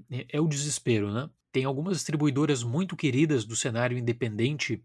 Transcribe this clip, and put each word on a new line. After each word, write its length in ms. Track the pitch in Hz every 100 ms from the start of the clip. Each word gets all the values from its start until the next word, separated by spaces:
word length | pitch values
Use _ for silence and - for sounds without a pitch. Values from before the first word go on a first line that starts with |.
| -
é, 160 | 123 -
é 100 | 147
o 80 | 165
desespero, 640 | 143 147 - - 110 101
né? 160 | 110 156 _ _
Tem 120 | 131
algumas 340 | 131 135 180 175
distribuidoras 640 | - 151 147 135 151 131
muito 340 | 120 143 190 170
queridas 480 | 151 123 160 135
do 100 | 107
cenário 440 | 113 139 113 123 123
independente 840 | 120 117 120 104 123 151 - 104